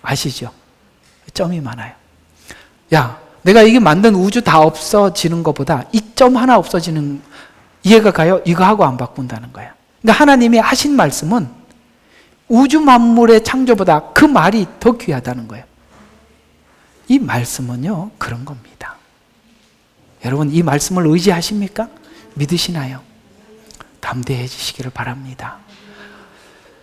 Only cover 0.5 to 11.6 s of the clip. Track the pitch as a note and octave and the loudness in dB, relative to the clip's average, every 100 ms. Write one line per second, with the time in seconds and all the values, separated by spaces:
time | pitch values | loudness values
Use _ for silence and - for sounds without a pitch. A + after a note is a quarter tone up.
0.5 | - _ _ _ _ _ _ - - F3 | -18 _ _ _ _ _ _ -16 -8 -6
1.5 | F3 C3 A#2+ G#2 - _ _ _ _ - | -6 -10 -12 -16 -20 _ _ _ _ -20
2.5 | - _ _ _ D#3 B2 A#2+ - _ F3 | -20 _ _ _ -2 -2 -8 -20 _ 4
3.5 | A3 A3 B3 F#3 D#3+ A3+ F#3+ F#3+ A#3 A3+ | 6 6 6 4 4 2 2 0 -2 2
4.5 | D#3+ D#3 - - G#3 G3 - E3+ E3+ D#3+ | 4 4 0 -2 2 2 0 -4 -2 -4
5.5 | D3 C#3 C#3+ A#2 A3 - - B3+ B3+ B3+ | -4 -4 -4 -2 -4 -4 2 2 4 2
6.5 | A3+ E3 F3+ E3+ D#3 C#3+ C#3+ - - - | 2 2 -4 -4 -6 -6 -10 -14 -20 -20
7.5 | _ _ _ F3+ A3+ G#3+ - D#3+ F#3 E3+ | _ _ _ 4 4 4 0 0 0 0
8.5 | E3+ F#3 G#3 D#3 B2 B2 - B2 A2+ A#2+ | 2 2 2 0 -2 -10 -10 -12 -12 -16
9.5 | G2 G#2 _ _ _ A3 G#3 D4 C4+ A#3 | -20 -20 _ _ _ 0 4 4 6 4
10.5 | A#3 - C4 D4 C#4 D#3 - D3+ A#3 C#3 | 4 2 0 0 2 0 -2 -4 -4 -4
11.5 | - | -12